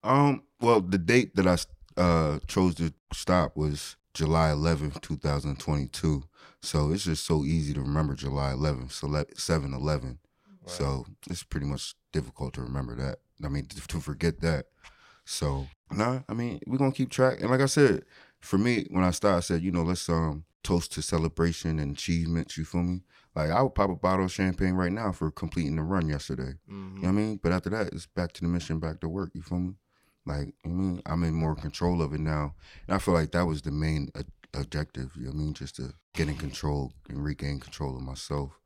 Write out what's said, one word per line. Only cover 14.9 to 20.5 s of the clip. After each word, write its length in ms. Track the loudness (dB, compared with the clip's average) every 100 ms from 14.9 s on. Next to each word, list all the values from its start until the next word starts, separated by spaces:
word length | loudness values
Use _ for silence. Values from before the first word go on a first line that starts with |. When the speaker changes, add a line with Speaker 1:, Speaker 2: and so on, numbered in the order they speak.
| _ _ _
Speaker 1:
So, 420 | -10 -4 -2 -2 -6 -12 _
nah, 300 | -2 0 0 -4
I 60 |
mean, 260 | -4 -4 -6 -4
we 100 | 0
gonna 160 | 0
keep 160 | 2 -2
track. 300 | 4 2 4
And 100 | 2
like 100 | 4
I 40 | 4
said, 380 | 6 6 6 -2 -20 -20 _
for 180 | 0 2
me, 280 | 4 2 0
when 140 | 2
I 60 | 2
started, 280 | 4 4 2
I 20 |
said, 220 | 2 0
you 80 | 0
know, 120 | 0
"Let's, 260 | 0 0 0
um, 340 | 2 2 -2 -10